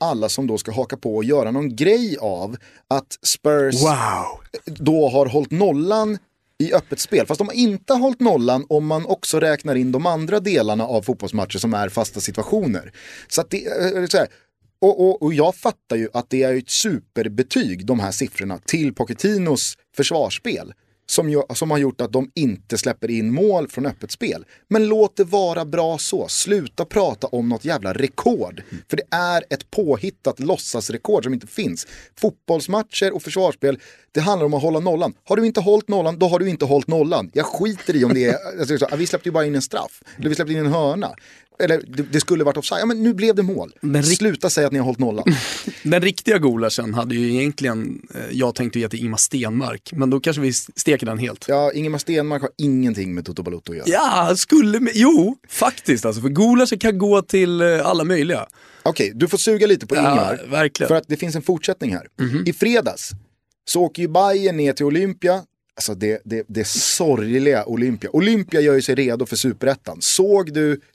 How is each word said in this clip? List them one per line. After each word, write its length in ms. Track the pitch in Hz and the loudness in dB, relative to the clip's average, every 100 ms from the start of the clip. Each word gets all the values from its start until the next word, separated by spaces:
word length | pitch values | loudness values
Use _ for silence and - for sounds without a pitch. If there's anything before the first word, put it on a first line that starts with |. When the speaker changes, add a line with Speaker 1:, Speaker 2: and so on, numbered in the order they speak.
Speaker 1:
alla 280 | 165 123 110 | -4 -2 -2
som 180 | - 131 | -2 -2
då 120 | 107 | -4
ska 140 | - | -4
haka 240 | 107 120 135 | -4 -4 -6
på 200 | - 110 | -4 -2
och 80 | |
göra 260 | 110 143 110 | 0 2 2
någon 260 | 131 147 113 | -2 -4 0
grej 400 | 165 226 226 143 | 2 2 0 -4
av 360 | 110 90 98 120 - _ _ | -4 -6 -6 -10 -16 _ _
att 300 | 135 - - | -4 -4 -6
Spurs 600 | - - 151 147 135 127 | -4 0 2 4 2 2
Speaker 2:
Wow. 580 | 156 139 110 95 90 - - - | 2 2 0 -2 -6 -12 -16 -16
Speaker 1:
då 440 | - 156 147 160 143 | -14 -4 2 4 4
har 180 | 131 131 | 4 2
hållit 240 | 139 139 | 2 0
nollan 680 | 160 196 143 175 220 214 208 - _ _ - | 2 2 2 0 0 0 -4 -10 _ _ -4
i 160 | 147 | 0
öppet 260 | 196 - - | 0 0 -6
spel. 260 | - 196 - | 0 0 0
Fast 120 | 156 | -2
de 100 | 202 | -4
har 60 | |
inte 380 | 233 240 196 - | 0 0 0 0
hållit 260 | 254 262 240 | 2 2 2
nollan 460 | 240 156 120 127 147 | 2 2 2 0 0
om 180 | 151 151 | 0 0
man 200 | 156 170 | -2 -2
också 340 | 190 - 160 | -4 -2 0
räknar 340 | 156 147 156 | 0 0 -2
in 180 | 127 127 | -2 0
de 140 | 131 175 | 0 0
andra 340 | 160 160 208 | -2 -2 -2
delarna 440 | 196 160 107 107 117 | 0 0 0 0 -2
av 160 | 117 | -2
fotbollsmatcher 560 | 98 113 98 107 92 98 | -2 -4 -4 -4 -4 -4
som 160 | 113 | -2
är 140 | 104 101 | -2 -2
fasta 320 | 117 110 - | -2 -4 -6
situationer. 720 | - 98 107 220 160 92 - - - - - | -8 -6 -2 -2 0 -4 -8 -20 -20 -20 -6
Så 120 | - | -4
att 100 | 170 | -2
det, 160 | 196 - | -6 -6
eh, 380 | - 180 185 180 | -2 -2 -2 0
så 100 | 185 | 2
här, 100 | - - _ _ _ _ | 0 -4 _ _ _ _
och, 200 | 190 202 185 | 2 6 4
och, 140 | - | 4
och 120 | 151 | 0
jag 200 | 151 156 - | 2 2 2
fattar 400 | 240 - - 113 | -2 -4 -4 -4
ju 120 | 113 | -2
att 180 | 120 - | -4 -2
det 120 | 131 | 0
är 120 | 131 | 2
ett 160 | 131 123 | 0 -2
superbetyg, 1160 | - 220 151 - - 110 104 127 254 151 92 101 | -2 -2 -4 -6 -6 -2 -2 -2 -2 -2 -4 -2
de 140 | 120 | -2
här 100 | 98 | -2
siffrorna, 480 | - 123 - 98 87 - | -4 -6 -6 -8 -8 -4
till 280 | 160 147 | -2 -2
Pochettinos 840 | - 120 113 196 208 175 135 - - _ - | -2 -6 -2 -2 0 0 -2 -2 -8 _ -4
försvarsspel. 760 | 139 170 113 - 240 120 82 - _ _ - | -2 0 -2 -4 -6 -8 -10 -20 _ _ -4
Som 240 | - 160 | -2 0
ju, 120 | 147 139 | 0 -2
som 160 | 123 160 | -4 -2
har 80 | 151 | 0
gjort 220 | 139 - | 0 -2
att 120 | 117 | -2
de 180 | 123 135 | -2 -2
inte 440 | - 139 95 - 110 | -2 -2 -2 -6 -4
släpper 320 | 127 117 113 | -4 -4 -4
in 220 | 117 110 | -2 -2
mål 360 | 131 208 185 147 | 0 2 0 -2
från 180 | - 139 | -6 -6
öppet 240 | 107 101 | -8 -12
spel. 340 | - 214 82 - _ _ | -8 -6 -6 -12 _ _
Men 200 | 220 214 | 0 2
låt 280 | 214 208 - | 4 4 2
det 80 | |
vara 400 | 180 196 180 170 | 0 2 0 -2
bra 340 | 160 165 165 160 | -4 -2 0 -2
så. 300 | - 190 85 | -4 -4 -4
Sluta 560 | - 190 202 135 - | -4 0 0 -2 -6
prata 420 | 170 214 180 107 131 | -4 0 0 0 -4
om 220 | 120 117 | -2 -2
något 160 | 117 | -2
jävla 280 | 156 151 98 | -2 -4 -2
rekord. 720 | 95 139 - - 208 90 85 - 90 - | -2 -2 0 0 0 -4 -10 -16 -16 -6
För 60 | 160 | -6
det 60 | - 170 | -4 -2
är 280 | 175 170 - | 0 0 -2
ett 200 | 139 - | -6 -4
påhittat 720 | - 170 123 190 - 135 - | -4 0 0 -4 -6 -6 -4
låtsasrekord 840 | 143 180 - 117 - 113 - 202 | -2 -4 -4 -8 -6 -6 -2 0
som 100 | 120 | 0
inte 120 | 127 107 | -4 -6
finns. 400 | - - 85 - - - - | -6 -6 -6 -12 -18 -20 -4
Fotbollsmatcher 880 | 214 - - 165 143 208 214 - 196 | -4 -2 -2 -2 0 -4 -4 -2 -2
och 100 | 180 | -2
försvarsspel, 560 | - 190 185 - 139 131 - - _ | -6 0 0 2 -2 -2 -8 -20 _
det 80 | - | -2
handlar 260 | 165 196 151 | 0 2 2
om 80 | |
att 80 | 147 | 0
hålla 180 | 156 208 | 0 0
nollan. 340 | 180 165 156 - | 0 0 -2 -6
Har 120 | - 208 | -2 2
du 100 | 226 | 2
inte 140 | 214 | 2
hållit 280 | 185 208 214 | 4 2 2
nollan, 300 | 202 160 165 | 0 0 0
då 100 | 180 | 2
har 100 | 175 | 2
du 100 | 190 | 0
inte 160 | 165 | -2
hållit 220 | 139 143 131 | 2 2 2
nollan. 420 | 165 151 160 98 | 0 2 0 -2
Jag 140 | 143 - | -2 -2
skiter 500 | - 208 190 - 156 | -2 -2 -2 -2 2
i 80 | |
om 100 | 120 | 4
det 100 | 127 | 4
är, 340 | 120 127 - 185 | 2 0 -4 -6
<laughs> 0 | |
alltså, 180 | 135 147 | -2 0
så, 100 | 139 147 | 0 0
vi 100 | 170 | -2
släppte 220 | 180 175 | -2 -2
ju 40 | |
bara 120 | 160 151 | 0 0
in 80 | |
en 80 | 143 | 0
straff. 400 | 127 - - - - - | -2 -6 -8 -12 -20 -6
Eller 100 | 151 | -4
vi 60 | |
släppte 180 | 151 156 | -2 -2
in 60 | 156 | -2
en 80 | 147 | 0
hörna. 380 | 165 143 175 98 - - - _ - | 2 0 -2 -6 -10 -20 -20 _ -2
Eller 240 | - 160 - | 0 0 -2
det, 160 | 131 | -6
det 180 | 143 151 | -2 -2
skulle 240 | - 170 | 0 2
varit 120 | 143 143 | 2 0
offside. 240 | - 175 | -2 -2
Ja, 60 | 220 | -2
men 160 | 233 | 2
nu 120 | 226 | 2
blev 200 | 190 220 | 2 2
det 80 | 202 | 2
mål. 300 | 190 185 85 - | 0 -4 -8 -6
Speaker 2:
Men 220 | 147 143 | -2 0
ri- 120 | 143 185 | 2 2
Speaker 1:
Sluta 340 | 214 147 185 | 0 0 0
säga 160 | - 143 | 2 2
att 60 | |
ni 60 | 139 | 0
har 60 | 127 | -2
hållit 120 | 120 | 0
nollan. 260 | 123 107 - 139 - - | -2 0 0 0 -2 -8
Speaker 2:
<laughs> 260 | - - | -10 -8
Den 200 | 151 175 | 0 2
riktiga 360 | 185 190 - 202 | 2 0 0 2
gulaschen 560 | 143 113 113 - 113 | 2 2 0 -2 -4
hade 200 | 110 120 | -4 -2
ju 160 | 120 120 | -2 0
egentligen, 720 | 123 143 143 135 113 - - - | 0 -2 0 0 0 -6 -8 -12
eh, 60 | 127 120 | -12 -8
jag 220 | 127 123 | -2 -2
tänkte 240 | 117 123 120 | 0 -2 -2
ge 100 | 113 | -4
till 120 | 117 | -4
Ingmar 120 | 120 110 | -4 -2
Stenmark. 760 | - 135 110 117 127 113 - | -2 -2 -2 -2 -4 -8 -8
Men 180 | 165 131 | -2 0
då 100 | 135 | 2
kanske 220 | 165 151 | 0 0
vi 60 | 135 | -2
s-, 320 | 123 - - | -2 -6 -4
steker 260 | - 139 117 | 0 0 0
den 120 | 113 | -4
helt. 260 | 120 110 - | -6 -6 -2
Speaker 1:
Ja, 240 | 139 147 | 2 2
Ingemar 260 | 147 156 147 | 0 -2 -4
Stenmark 440 | - 160 147 143 | -2 0 0 -2
har 80 | 131 - | -6 -2
ingenting 560 | 147 131 127 101 95 | 0 2 2 0 -4
med 100 | 87 82 | -6 -8
Toto 160 | 85 | -8
Balotto 300 | 87 87 - | -8 -10 -10
att 60 | 82 | -6
göra. 100 | 170 | 0
Speaker 2:
Ja, 480 | 190 285 185 170 185 | 0 2 2 2 0
skulle 440 | - - 208 220 | 4 4 4 2
med, 120 | 240 226 | 0 4
jo, 400 | 254 320 185 269 _ | 6 6 4 0 _
faktiskt. 560 | - - - - 120 | -2 -2 0 0 0
Alltså, 180 | 117 110 | 0 -2
för 60 | 135 | -2
gulaschen 500 | 143 220 247 247 202 | 4 6 6 4 2
kan 200 | 226 196 | 0 0
gå 240 | 202 202 | 4 4
till, 380 | 185 190 180 175 | 4 2 2 4
eh, 260 | 170 160 156 | 4 4 2
alla 180 | 175 | 0
möjliga. 420 | 160 180 151 135 113 - - - | 2 0 0 -2 -6 -14 -20 -4
Speaker 1:
Okej, 300 | - 165 101 | -2 0 -2
du 140 | 113 165 | 0 0
får 100 | 196 | 2
suga 280 | - 214 208 | 2 4 4
lite 200 | 175 107 | 4 2
på 80 | - | 0
Speaker 2:
Ja, 40 | |
Speaker 1:
Ingemar. 460 | 143 135 98 117 123 | 4 2 2 -2 -4
Speaker 2:
verkligen. 380 | 143 151 - - | 0 0 0 0
Speaker 1:
För 60 | |
att 100 | 160 - | 0 0
det 80 | 190 | -4
finns 180 | 175 156 | -4 -4
en 60 | |
fortsättning 500 | 147 170 - - 135 | -2 -2 -2 -4 -4
här. 120 | 87 - - | -6 -8 -6
Speaker 2:
Mhm. 240 | 127 143 175 | -4 -2 -2
Speaker 1:
I 60 | |
fredags 580 | 165 233 240 120 90 - - - _ _ _ | 0 2 2 0 -4 -10 -16 -20 _ _ _
så 180 | - 175 | -4 0
åker 200 | 175 - | 0 0
ju 60 | 175 | 0
Bayern 480 | 170 196 196 190 165 | 2 4 4 2 2
ner 160 | 143 | 0
till 120 | 135 147 | 0 0
Olympia. 560 | 160 190 - 175 185 170 _ _ - | 2 0 0 0 0 -4 _ _ -8
Alltså 180 | - | -6
det, 260 | 98 107 107 | -2 -2 -2
det, 200 | - 110 - | -4 -8 -6
det 180 | 110 107 | -6 -4
sorgliga 1000 | - - - 165 123 107 127 143 123 104 | -2 -2 0 2 2 2 2 2 2 0
Olympia. 440 | 117 127 110 98 | -2 0 -2 -2
Olympia 480 | 151 196 226 180 160 | 0 2 2 2 2
gör 140 | 147 | 4
ju 80 | 135 | 4
sig 120 | 131 | 2
redo 320 | 127 131 117 123 | 0 0 -2 -4
för 100 | 113 | -2
Superettan. 640 | 131 104 131 135 - 85 | -2 0 -2 -2 -6 -6
Såg 520 | - - 190 202 165 | -2 2 4 4 2
du 280 | 147 151 143 - | 0 0 0 -6